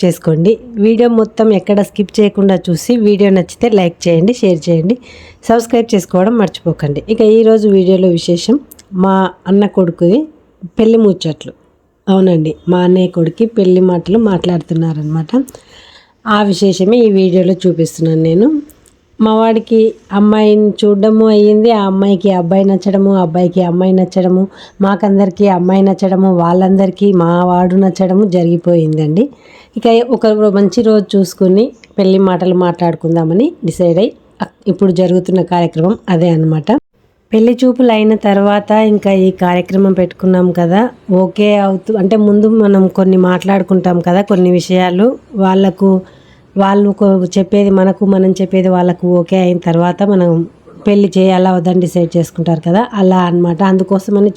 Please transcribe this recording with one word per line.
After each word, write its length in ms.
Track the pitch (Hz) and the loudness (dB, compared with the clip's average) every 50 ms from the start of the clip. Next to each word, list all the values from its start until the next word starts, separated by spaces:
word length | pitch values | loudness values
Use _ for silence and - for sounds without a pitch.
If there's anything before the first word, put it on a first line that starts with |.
| - | -2
చేసుకోండి. 480 | 175 165 - - 165 160 156 165 208 226 - - 247 233 214 202 | -2 -2 -2 -4 -4 -2 0 0 0 0 -2 -4 -10 -6 -2 0
వీడియో 220 | 220 226 214 240 240 233 226 | 0 2 2 0 0 2 0
మొత్తం 280 | 220 214 - - 220 220 208 185 | -2 -2 -2 -2 0 0 0 0
ఎక్కడ 200 | - - 202 202 202 - | 0 -2 -2 -2 -2 -4
స్కిప్ 220 | - - 202 - - - | -4 -6 -6 -4 -2 0
చేయకుండా 380 | 208 202 - 202 196 196 190 170 - 180 | 0 0 0 0 0 0 0 0 -2 -4
చూసి, 240 | 170 156 - - 247 240 214 | -6 -4 -2 -2 -2 0 0
వీడియో 240 | 208 208 185 202 196 190 190 | 0 0 2 2 2 2 0
నచ్చితే 300 | 175 - - - 233 240 220 196 | -2 -4 -6 -4 -2 0 0 0
లైక్ 160 | 180 170 170 - - | 0 -2 -4 -4 -2
చేయండి, 280 | 175 170 165 170 214 247 - | 0 0 2 2 0 0 0
షేర్ 200 | 226 190 175 156 - | 0 0 0 -2 -2
చేయండి, 300 | 175 170 160 160 185 247 254 - - - - - - - _ - - | -2 -2 0 0 -2 -4 -4 -8 -20 -20 -20 -20 -20 -20 _ -4 -2
సబ్స్క్రైబ్ 380 | 226 240 233 233 254 233 226 233 226 | 0 0 0 0 -2 -2 -2 0 -2
చేసుకోవడం 400 | 190 170 - - 180 185 220 247 226 | -4 -4 -2 -2 -2 0 0 0 -2
మర్చిపోకండి. 600 | 202 165 - - - 175 160 - 156 147 147 - - - 220 | -2 -4 -4 -6 -6 -6 -6 -4 -4 -6 -6 -6 -6 -4 -2
ఇక 80 | 220 226 214 220 226 | 0 2 2 4 4
ఈరోజు 320 | 226 220 220 220 208 208 196 | 4 4 2 2 2 2 2
వీడియోలో 340 | 190 180 180 190 185 190 185 170 170 | 2 2 2 0 2 2 0 0 0
విశేషం 400 | - - 175 175 - - 233 294 - - - - - - 196 180 185 | -2 -2 -4 -2 -2 -2 -2 -2 -4 -8 -20 -20 -20 -10 -4 -2 0
మా 120 | 196 190 190 190 180 - _ - 185 | 0 2 0 -2 -2 -6 _ -4 -2
అన్న 180 | 190 202 208 196 - 202 | 0 0 0 0 0 -2
కొడుకుది 420 | 185 170 170 - 175 170 202 285 311 311 - _ _ _ _ _ 190 170 - - | -2 -2 -2 -2 0 0 0 0 -2 -4 -10 _ _ _ _ _ -20 -10 -4 0
పెళ్లి 200 | 226 220 226 226 220 | 0 2 2 2 2
ముచ్చట్లు. 480 | 202 185 - - 160 143 - - 127 - _ _ _ _ _ _ _ _ _ - - | 2 0 -2 -4 -8 -8 -10 -12 -20 -20 _ _ _ _ _ _ _ _ _ -4 -2
అవునండి, 460 | 190 190 190 185 175 160 156 156 151 - - 170 175 | 0 2 2 2 2 0 -2 -4 -6 -6 -4 -2 -2
మా 80 | 180 180 180 | 0 2 2
అన్నయ్య 240 | 180 185 180 175 - 175 | 2 2 0 0 -2 -2
కొడుకు 280 | 165 165 170 - 226 226 - 214 | -4 -4 -2 -4 -4 -4 -2 0
పెళ్లి 240 | 190 185 180 185 185 185 | 0 2 2 2 2 0
మాటలు 280 | 175 170 151 175 196 233 226 202 | 0 -2 -4 -2 -2 0 0 0
మాట్లాడుతున్నారనమాట. 1000 | 190 170 - 180 175 165 - - 165 160 165 165 160 151 151 151 156 160 160 156 233 262 277 - - - _ _ - - - - - - _ _ _ _ - 226 214 | -2 -2 -2 -2 -4 -4 -4 -4 -4 -4 -4 -4 -4 -6 -6 -6 -6 -6 -6 -4 -4 -4 -4 -6 -10 -20 _ _ -20 -20 -20 -20 -20 -20 _ _ _ _ -6 -2 -2
ఆ 40 | 208 214 202 | 0 0 0
విశేషమే 480 | 185 - 208 196 175 180 185 196 233 247 233 | -2 0 0 0 0 0 0 0 2 2 2
ఈ 40 | 220 196 190 | 2 2 2
వీడియోలో 340 | 190 185 170 185 180 180 190 180 - | 2 2 2 2 2 0 0 0 -2
చూపిస్తున్నాను 580 | 180 160 160 165 156 - - 160 160 160 165 160 165 | -2 0 0 -2 -4 -4 -4 -2 -2 0 0 0 0
నేను. 180 | 165 180 220 302 311 294 294 - - _ _ _ _ _ _ _ _ - | 0 2 2 0 0 -2 -6 -10 -18 _ _ _ _ _ _ _ _ -4
మా 120 | 220 220 220 220 | -2 0 0 0
వాడికి 400 | 226 226 226 220 220 - 233 226 220 220 - - _ - 196 202 | 0 0 0 -2 -2 0 0 2 2 0 -2 -6 _ -6 -2 0
అమ్మాయిని 500 | 208 208 214 214 214 214 208 214 214 208 202 - | 2 2 2 2 2 2 2 2 2 0 0 0
చూడడము 440 | 220 208 208 196 196 220 220 220 220 220 | 0 0 0 2 2 2 2 2 2 2
అయ్యింది, 380 | 214 208 208 208 208 214 214 233 233 214 | 4 4 4 4 2 2 2 2 2 0
ఆ 20 | 196 196 | 0 -2
అమ్మాయికి 420 | 190 190 196 202 196 170 - 196 185 180 | 0 0 0 0 0 0 0 0 0 0
అబ్బాయి 280 | 170 170 190 196 196 196 | -2 0 0 0 2 2
నచ్చడము, 440 | 190 185 - 202 190 196 196 196 196 190 180 | 0 0 -2 -2 0 0 0 2 0 0 0
అబ్బాయికి 380 | 160 160 180 180 170 175 190 180 175 | -2 0 0 -2 0 0 -2 -2 0
అమ్మాయి 240 | 170 180 185 190 185 185 | 0 0 0 2 2 0
నచ్చడము, 460 | 185 180 - 190 180 185 185 185 196 190 - - - - _ - 196 | 0 0 -2 -2 0 0 0 0 -2 -4 -6 -14 -20 -14 _ -2 -2
మాకందరికీ 600 | 196 202 - 214 202 196 196 202 190 - - 208 202 185 | 0 0 0 0 0 2 2 0 0 0 0 0 0 0
అమ్మాయి 280 | 175 180 185 190 196 196 196 | 0 0 0 2 2 2 2
నచ్చడము, 420 | 190 185 202 185 190 185 190 190 185 170 | 0 0 -2 -2 0 2 2 2 2 2
వాళ్ళందరికీ 680 | 170 170 175 185 190 185 196 190 196 190 185 - 202 202 190 175 | 0 0 2 2 2 2 2 2 0 0 -2 0 0 0 2 2
మా 60 | 170 170 175 175 180 180 | 2 2 2 0 0 2
వాడు 280 | 175 180 185 180 180 196 | 2 2 0 0 2 2
నచ్చడము 420 | 190 190 175 - 190 180 185 196 214 196 175 | 0 0 0 -2 -2 0 0 0 0 0 0
జరిగిపోయిందండి. 880 | 180 170 170 175 170 - 175 175 170 160 156 156 156 156 147 156 190 262 285 - - - - - - - _ - 226 | 0 0 0 0 0 0 0 0 0 0 0 -2 -2 -2 -2 0 0 -2 -2 -4 -14 -20 -20 -20 -20 -20 _ -10 -4
ఇక 100 | - 233 226 226 240 240 247 | 0 2 2 2 0 0 -2
ఒక 120 | 214 - 220 214 214 | 0 0 0 0 2
రో-, 100 | 214 208 190 202 | 0 0 2 2
మంచి 240 | 208 185 - 240 220 220 | 0 0 0 0 0 2
రోజు 180 | 214 214 202 - - | 2 0 0 0 0
చూసుకుని 520 | 196 190 175 - - 196 185 190 202 240 285 - - _ - - - | -2 -2 -2 -2 -2 0 2 2 2 0 -2 -4 -12 _ -12 -4 -2
పెళ్లి 220 | 196 190 190 190 196 185 | 0 2 2 2 2 0
మాటలు 280 | 180 175 185 185 180 180 | 0 -2 -2 -2 0 0
మాట్లాడుకుందామని 840 | 180 175 170 - 175 170 160 - - 160 165 170 165 160 165 196 269 349 339 - - 165 | 0 -2 -2 -2 -2 -4 -4 -4 -4 -2 -2 -2 0 0 0 0 0 -2 -4 -6 -8 -8
డిసైడ్ 320 | - - 180 170 165 180 214 | -4 -2 0 0 0 0 -2
అయ్యి 100 | - - _ _ _ _ - - | -2 -4 _ _ _ _ -12 -12
అక్-, 100 | - _ _ - 202 175 | -12 _ _ -6 -6 -2
ఇప్పుడు 200 | 180 202 190 175 175 | 0 0 0 0 0
జరుగుతున్న 420 | 185 170 180 185 180 - 180 185 165 - | 0 0 0 -2 -2 -2 -2 -2 -2 -2
కార్యక్రమం 460 | 180 175 170 165 - 160 160 190 226 226 - - 185 | -2 -2 -2 -2 -2 -2 -2 -2 -2 -4 -4 -4 -2
అదే 160 | 160 170 175 165 | 0 0 0 0
అనమాట. 420 | 160 160 160 156 156 143 - 226 294 - _ _ _ _ _ _ _ _ - | 0 0 0 -2 -2 -2 -2 -2 -2 -4 _ _ _ _ _ _ _ _ -4
పెళ్లి 240 | - 220 226 240 240 240 262 | -2 0 2 2 0 2 0
చూపులు 300 | 254 240 247 254 240 220 | 0 2 2 2 2 2
అయిన 200 | 214 214 214 220 208 - 208 | 2 2 0 0 0 0 0
తర్వాత 440 | 196 202 202 202 202 208 202 - 214 220 220 214 214 | 0 2 2 0 0 -2 -2 0 0 2 2 2 0
ఇంకా 200 | 196 - 196 196 190 185 | 0 0 0 0 2 2
ఈ 40 | 190 185 - 180 | 0 0 0 -2
కార్యక్రమం 520 | 180 175 180 175 - 185 190 196 190 190 180 | -2 0 -2 -2 -2 0 0 2 2 2 0
పెట్టుకున్నాం 480 | 180 175 - - - 190 185 180 180 180 170 175 | -2 -4 -4 -4 -2 0 2 2 0 0 0 0
కదా, 240 | 170 165 180 202 240 240 - - _ - 190 180 190 | 0 0 2 0 0 -2 -4 -10 _ -2 0 0 0
ఓకే 260 | 175 175 - 208 208 208 202 202 | 0 -2 -2 0 0 0 0 0
అవుతూ, 320 | 196 190 185 - - 220 208 185 | -2 -2 -4 -4 -4 -4 -2 0
అంటే 140 | 196 226 214 208 208 | 0 0 2 2 2
ముందు 200 | 208 208 208 220 226 220 208 | 2 2 2 0 0 2 2
మనం 220 | 202 196 190 190 185 185 - | 2 2 2 2 0 0 0
కొన్ని 200 | 190 190 190 185 180 180 | 0 2 2 2 2 2
మాట్లాడుకుంటాం 720 | 180 175 - 190 196 196 185 - 190 185 175 180 175 175 165 180 | 0 -2 -2 -2 -2 -2 -2 0 -2 -2 0 0 -2 -2 -2 0
కదా 160 | 175 190 202 - | 0 0 0 0
కొన్ని 200 | 208 180 180 180 180 175 | 0 0 2 2 0 0
విషయాలు, 500 | 175 - 185 180 185 180 175 185 214 254 285 - - - 269 196 190 | -2 -2 -2 0 0 0 0 0 0 0 -2 -4 -10 -10 -4 -2 0
వాళ్ళకు, 460 | 185 190 190 196 190 180 - 196 190 190 190 185 - - - _ _ _ _ _ _ - 190 | 0 2 2 0 0 0 0 0 0 0 0 -4 -8 -20 -20 _ _ _ _ _ _ -4 -2
వాళ్ళు 280 | 196 196 202 202 202 202 196 - | 0 0 2 0 0 0 0 0
కొ-, 280 | 214 196 190 190 180 175 - | 0 0 0 0 -2 -2 -2
చెప్పేది 380 | 202 185 - - 202 202 202 196 190 | -2 -2 0 0 0 2 2 2 2
మనకు, 260 | 185 190 185 - 208 196 196 | 2 0 0 0 0 0 0
మనం 180 | 190 190 190 185 185 | 2 2 0 0 -2
చెప్పేది 300 | 190 175 190 190 185 185 180 | -2 -2 -2 0 0 0 0
వాళ్ళకు 320 | 180 180 180 175 180 185 180 180 175 | 0 0 0 -2 -2 -2 0 0 0
ఓకే 200 | 170 - 190 190 180 | 0 0 0 0 0
అయిన 160 | 180 180 175 - 175 | 0 0 -2 -2 -2
తర్వాత 320 | 165 170 175 175 175 - 202 202 | 0 0 0 0 -2 -2 -2 0
మనం 180 | 202 185 175 175 165 165 165 - - _ _ - - - - 208 | 0 0 2 0 0 -2 -2 -6 -10 _ _ -20 -14 -6 -2 0
పెళ్లి 220 | 202 202 202 190 - | 2 2 2 0 0
చేయాలా 340 | 190 185 190 185 180 185 190 185 | 0 0 2 2 2 0 0 0
వద్దని 260 | 180 165 185 180 185 180 | 0 0 0 0 0 -2
డిసైడ్ 260 | 165 - 180 170 165 - | -2 -2 -2 -2 -2 -2
చేసుకుంటారు 460 | 170 160 - - - 165 170 170 160 - 170 | -2 -4 -4 -4 -6 -4 -4 -4 -4 -2 -2
కదా, 140 | 170 208 247 - 226 202 | -2 -2 -2 -4 -2 0
అలా 200 | 190 185 185 185 180 175 | 0 2 2 2 0 0
అనమాట. 320 | 175 175 175 175 170 160 196 190 | 0 0 0 0 -2 -2 0 0
అందుకోసమని 600 | 190 190 185 185 196 190 190 - 202 202 208 208 185 | 0 0 0 -2 -2 -4 -2 -2 -2 0 0 0 0